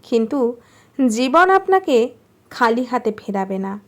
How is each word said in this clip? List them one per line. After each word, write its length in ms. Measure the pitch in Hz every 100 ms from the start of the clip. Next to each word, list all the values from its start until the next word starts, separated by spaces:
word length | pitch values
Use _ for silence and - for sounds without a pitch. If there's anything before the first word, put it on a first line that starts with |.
কিন্তু 360 | - 233 220 294 233 240 _ _ _ -
জীবন 480 | 254 220 254 302 370
আপনাকে 480 | 381 381 381 381 254 240 - _ _ _
খালি 320 | - 233 233
হাতে 280 | 254 247 240
ফেরাবে 460 | 208 - 196 190 190
না 140 | 196 202